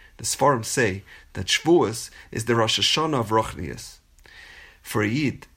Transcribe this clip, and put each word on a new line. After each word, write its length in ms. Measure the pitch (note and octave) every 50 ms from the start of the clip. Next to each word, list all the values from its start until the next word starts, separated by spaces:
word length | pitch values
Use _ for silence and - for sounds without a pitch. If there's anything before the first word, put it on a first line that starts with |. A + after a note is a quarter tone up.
| - - -
The 80 | - -
Sfarim 400 | - - - C3+ C#3+ C#3 A#2 A2
say 400 | - - C#3 A#2+ G2+ F#2 G2 - - - - - - -
that 140 | - F#2+ -
Shavuos 640 | - - - D#3 F3 E3+ B2 G2 A#2 - - - - - - -
is 140 | - A2 A2+
the 100 | A#2+ A#2
Rosh 220 | A#2 A2 G#2+ - G2+
Hashanah 420 | G#2 - - D#3 D#3 D#3+ D3+ B2+
of 100 | A2+ G2+
Ruchnius. 680 | A2 A2 A2 - - - F#2 C#2 A#1+ - - - - - _ _ _ _ - - - - - - - - - - - _ _
For 200 | - - G#2 G#2+
a 60 | G#2
Yid, 380 | A#2 D3 D3+ A#2+ - - - - _